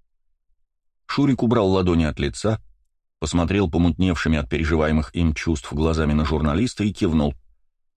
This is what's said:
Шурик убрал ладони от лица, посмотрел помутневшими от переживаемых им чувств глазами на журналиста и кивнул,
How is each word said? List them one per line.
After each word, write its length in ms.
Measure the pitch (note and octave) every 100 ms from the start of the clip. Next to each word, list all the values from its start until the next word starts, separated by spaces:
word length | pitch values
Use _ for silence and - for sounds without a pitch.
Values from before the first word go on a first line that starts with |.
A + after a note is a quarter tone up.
| _ _ _ _ _ _ _ _ _ _ -
Шурик 340 | - C#3+ B2+
убрал 280 | A#2+ A#2+ F#2+
ладони 340 | F#2+ F2+ E2
от 160 | D#2 -
лица, 420 | C#2+ - G#2 A2 - - _ _ _ -
посмотрел 520 | D#2 F2 E2 G2 F#2
помутневшими 680 | D#2+ F2 E2 F#2 E2 D#2+ D#2
от 100 | C#2
переживаемых 680 | D2+ D#2 D#2+ D2+ D#2 D2 -
им 180 | E2
чувств 400 | D#2 - D2+ -
глазами 400 | C#2+ D#2+ D#2+ D2+
на 100 | D2+ D#2
журналиста 580 | D#2 D2+ D#2+ B2 -
и 80 | G#2
кивнул, 420 | F2+ G2 D#2+ D2 - - _ _ _ _